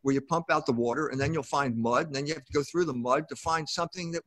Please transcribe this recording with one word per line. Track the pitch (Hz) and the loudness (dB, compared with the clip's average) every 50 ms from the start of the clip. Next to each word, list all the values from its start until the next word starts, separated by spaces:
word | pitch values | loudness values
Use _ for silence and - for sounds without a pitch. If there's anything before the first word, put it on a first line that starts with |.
| - | 0
where | 135 139 | 0 2
you | 139 | 2
pump | 139 - 165 170 175 - | 0 0 0 0 2 2
out | 160 151 - | 2 2 2
the | - 123 | 2 2
water, | 117 120 117 123 143 156 - | 2 2 0 0 0 -2 -2
and | 127 135 | -2 0
then | 143 156 160 | 0 0 0
you'll | 156 135 | -2 -2
find | - - 143 139 127 117 | 0 0 0 2 2 0
mud, | 113 113 117 120 131 165 | 0 2 2 2 2 2
and | 160 139 | 0 -2
then | 135 147 | -4 -4
you | 147 160 | -4 -4
have | 156 - | -6 -6
to | - - | -2 0
go | 147 139 | 0 0
through | - - 170 180 | 0 0 0 0
the | 156 127 | 0 0
mud | 123 117 123 131 151 156 - | -2 0 2 2 2 0 -2
to | 135 | -8
find | - - 165 165 160 156 - | -6 -2 0 0 0 0 -2
something | - - 170 170 - 185 175 170 | -4 -2 -4 -4 -4 -6 -6 -6
that | 165 170 - | -6 -6 -4